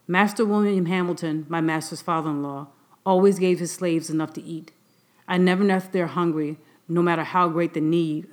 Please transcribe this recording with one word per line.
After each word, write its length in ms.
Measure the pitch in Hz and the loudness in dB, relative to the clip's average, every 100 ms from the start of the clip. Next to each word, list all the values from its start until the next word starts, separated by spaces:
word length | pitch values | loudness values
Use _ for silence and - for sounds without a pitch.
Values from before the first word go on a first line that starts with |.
| - | -2
Master 380 | 180 208 208 | 2 2 2
William 420 | 220 208 208 196 170 | 0 2 2 2 2
Hamilton, 580 | 185 175 175 165 156 147 | 0 0 -2 -4 -4 -4
my 120 | 170 | -2
master's 400 | 160 160 156 165 | 0 -2 -4 -10
father-in-law, 680 | - 165 156 143 143 139 143 _ _ _ | -4 -2 -2 -4 -6 -8 -14 _ _ _
always 340 | 190 185 196 190 | 2 6 6 4
gave 200 | 185 175 | 2 0
his 140 | 170 | -2
slaves 360 | - 180 165 151 | -4 -2 -2 -2
enough 240 | 156 156 | -2 -4
to 80 | 160 | -8
eat. 300 | 156 160 160 _ _ _ _ _ - | -12 -12 -14 _ _ _ _ _ -4
I 100 | 180 | 2
never 260 | 180 185 | 2 4
left 280 | 202 190 185 | 2 0 -2
there 160 | 190 165 | -4 -2
hungry, 500 | 156 170 156 147 151 - _ - | -2 -2 -2 -4 -6 -16 _ -4
no 120 | 170 | 0
matter 220 | 175 165 | 2 0
how 260 | 151 185 175 | -2 0 0
great 260 | 165 170 | 0 -2
the 60 | 170 | 0
need 460 | 156 170 160 151 170 | 0 0 0 -4 -8